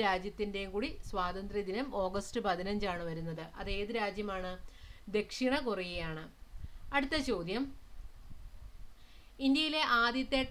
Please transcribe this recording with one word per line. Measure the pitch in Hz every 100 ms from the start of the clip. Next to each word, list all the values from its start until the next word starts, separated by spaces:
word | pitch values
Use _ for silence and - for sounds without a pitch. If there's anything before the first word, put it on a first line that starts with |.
രാജ്യത്തിൻ്റെയും | 202 185 202 208 208 196 190
കൂടി | 202 294 - -
സ്വാതന്ത്ര്യദിനം | 196 180 190 202 208 190 208 277
ഓഗസ്റ്റ് | 196 185 196 - 240
പതിനഞ്ചാണ് | 202 175 185 208 196 175 170
വരുന്നത്. | 160 165 160 165 -
അത് | 196
ഏത് | 196 208 226
രാജ്യമാണ്? | 202 190 208 190 185 185 - - - - - 208
ദക്ഷിണ | - - 254 285
കൊറിയയാണ്. | 247 190 180 175 160 156 156 - - - - - -
അടുത്ത | 277 269 311 269
ചോദ്യം, | 196 170 220 277 - - - - - - - - - - - - - - - - -
ഇന്ത്യയിലെ | 269 285 311 311 285 240
ആദ്യത്തെ | 240 254 262 269 262